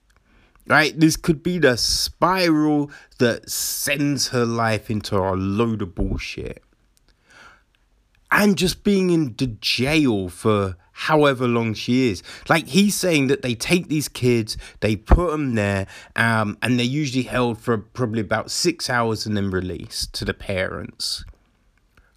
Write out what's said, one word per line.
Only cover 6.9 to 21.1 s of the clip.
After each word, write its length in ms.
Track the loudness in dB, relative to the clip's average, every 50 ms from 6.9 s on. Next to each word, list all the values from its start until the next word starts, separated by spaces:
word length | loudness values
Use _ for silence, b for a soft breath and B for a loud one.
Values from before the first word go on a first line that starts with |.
| _ _ _ b b b b b b b b b b b b b b b b _ _ _ _ _ _ _ _ 0
And 280 | 2 4 4 4 4 2
just 260 | 2 -2 -2 -2 0
being 260 | 2 2 2 4 4
in 260 | 4 2 2 0 -2
the 120 | -4 -4 -4
jail 840 | -4 -6 -4 -4 -2 0 0 2 4 4 4 4 2 0 -2 -4
for 480 | -6 -2 0 2 2 2 2 -2 -4 -8 _ _ _
however 540 | -8 -2 2 4 4 6 4 4 2 0 0
long 260 | 0 0 0 -2 -4
she 360 | -4 -2 0 2 2 2 2
is. 120 | 0 -2 -8 B B B B B
Like, 200 | 2 2 2 0
he's 280 | 2 4 4 4 2
saying 320 | 0 0 2 2 2 2 2
that 140 | 0 0
they 140 | 0 -4 -4
take 320 | -4 -2 0 0 0 0 0
these 200 | -4 -4 -4 -4
kids, 480 | -6 -2 2 2 2 2 0 -2 -6 B B B B B
they 140 | -2 -2 -2
put 380 | 0 2 4 4 4 4 2 -2
'em 220 | -4 -2 -2 0
there, 320 | 0 0 2 0 0 -2 B B B B B B
um, 420 | 0 0 2 2 2 2 0 -2 -4
and 160 | -2 0 0 2
they're 80 | 0
usually 380 | 0 0 -2 -4 -2 -2 -4 -4
held 360 | -2 -2 -2 0 -2 -2 -4
for 180 | -2 -2 -2 -2
probably 440 | -4 -8 -6 -4 -4 -2 -2 -2
about 300 | -2 -2 -2 -4 -4 -4
six 380 | -4 -2 -2 -2 -2 -2 -4 -4
hours 360 | -2 0 0 0 -2 -4 -4
and 100 | -4 -4
then 140 | -2 -2 -2
released 640 | -2 -4 -4 -4 -8 -10 -12 -12 -8 -8 -8 -8 -8
to 120 | -8 -6
the 80 | -6 -6
parents. 920 | -6 -6 -6 -4 -4 -4 -4 -6 -8 -10 -12 -12 -10 -8 -8